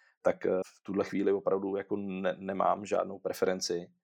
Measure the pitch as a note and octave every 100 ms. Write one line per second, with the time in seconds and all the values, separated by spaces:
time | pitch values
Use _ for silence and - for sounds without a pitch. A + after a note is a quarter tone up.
0 | _ _ F#2 F2+ F#2+ F#2 - - - G2
1 | F#2+ F#2+ G2 G2 F#2+ G2 G2 G2 - G2+
2 | G2+ F#2 F#2+ F#2+ F#2+ F#2+ F2+ F#2 G2 F#2
3 | F#2+ F#2+ F#2 - F#2+ F#2 - F2 F2+ _